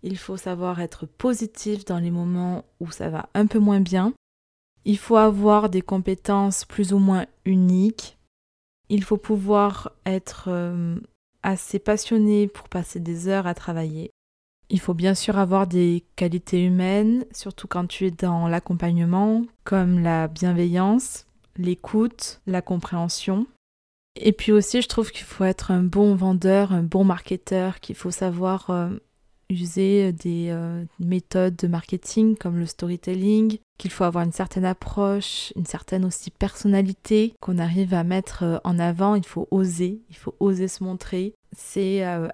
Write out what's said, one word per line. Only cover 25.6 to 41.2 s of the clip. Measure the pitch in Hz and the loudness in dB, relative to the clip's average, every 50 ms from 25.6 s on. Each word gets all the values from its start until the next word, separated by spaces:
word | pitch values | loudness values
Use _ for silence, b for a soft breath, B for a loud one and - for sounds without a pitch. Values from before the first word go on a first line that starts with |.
| - - | -2 0
un | 190 180 180 | 2 2 2
bon | 180 165 196 208 208 202 | 2 4 4 4 6 4
vendeur, | 185 185 190 185 185 175 190 190 196 202 190 190 | 4 2 2 2 2 4 4 4 4 4 4 2
un | 175 170 | 0 0
bon | 165 - 190 196 | 0 2 4 4
marketeur, | 196 180 170 - - 190 180 _ - 190 185 185 190 185 - | 4 2 0 -4 -6 -6 -6 _ -2 -2 -2 0 -2 -4 -6
qu'il | - - 202 | -10 -14 -14
faut | - - 185 | -8 -8 -8
savoir... | 175 - 190 185 175 175 185 185 190 190 - - | -6 -2 -4 -2 -2 -2 -2 -2 -2 -4 -4 -4
Euh, | 180 175 175 175 196 208 _ _ _ _ _ _ _ _ _ _ | -2 -2 -2 -4 -6 -8 _ _ _ _ _ _ _ _ _ _
user | 185 175 175 170 165 190 196 190 202 202 196 190 175 | -4 -4 -4 -4 -2 0 2 4 4 4 4 2 -2
des, | 165 - 175 170 170 170 170 | -2 -4 -4 -4 -2 -4 -4
euh, | 170 165 170 165 170 170 170 165 _ _ | -4 -4 -6 -6 -6 -8 -10 -12 _ _
méthodes | 175 170 185 180 175 _ - 185 185 185 175 | -2 -2 -2 -2 -2 _ 0 0 0 0 0
de | 170 - 175 | -2 -2 -2
marketing | 175 170 - - - 175 - - - 220 220 220 220 | -2 -2 -4 -6 -8 -8 -8 -4 0 2 4 4 4
comme | - - 180 170 175 | 2 -2 -4 -2 -2
le | 170 | -4
storytelling, | 160 - - - 175 180 175 - - 185 185 190 202 214 214 220 220 214 214 _ _ _ _ | -4 -6 -8 -6 -6 -6 -6 -6 -6 -4 0 2 2 4 4 4 2 0 -2 _ _ _ _
qu'il | - 185 - | -10 -10 -2
faut | - 190 | 0 0
avoir | 175 170 175 170 | 0 0 0 -2
une | 170 165 | -2 -2
certaine | - 190 185 - 190 185 | -4 -6 -6 -2 -2 -2
approche, | 185 185 _ - - - - 202 196 202 202 196 - - - - - - | -2 -2 _ -8 -8 -2 -2 0 0 0 -2 -4 -6 -8 -8 -10 -10 -6
une | - 175 | -8 -6
certaine | - - 170 - - - 190 185 | -6 -6 -12 -8 -4 -2 -2 -2
aussi | 185 170 - - - _ | -2 -4 -6 -10 -14 _
personnalité | _ - 196 - - - 208 196 190 196 185 196 _ _ - 214 214 214 233 - _ | _ -4 -4 -4 -2 2 2 4 4 4 2 -2 _ _ 2 4 4 4 2 -2 _
qu'on | - - 185 175 | -6 -4 -2 -2
arrive | 165 170 170 190 196 180 190 | 0 0 0 0 0 0 0
à | 175 170 | 0 0
mettre, | 175 185 190 190 - - - 180 | 0 0 -2 -2 -4 -6 -4 -2
euh, | 170 165 - - | -2 -2 -2 -2
en | - 175 175 | -2 0 0
avant. | 170 170 170 170 196 202 214 | 0 0 0 0 2 2 2
Il | 208 180 | 2 0
faut | - - 175 - - - | -2 -6 -8 -4 0 0
oser, | 190 190 185 170 170 180 180 202 220 220 _ | 0 0 0 0 -2 -2 -4 -4 -8 -14 _
il | 160 | -20
faut | - - - - _ | -14 -14 -14 -6 _
oser | - 202 190 180 185 | 0 0 2 0 -2
se | 190 - - 190 | -4 -4 -6 -6
montrer. | 185 185 180 - - - 180 | -6 -6 -8 -8 -6 -6 -4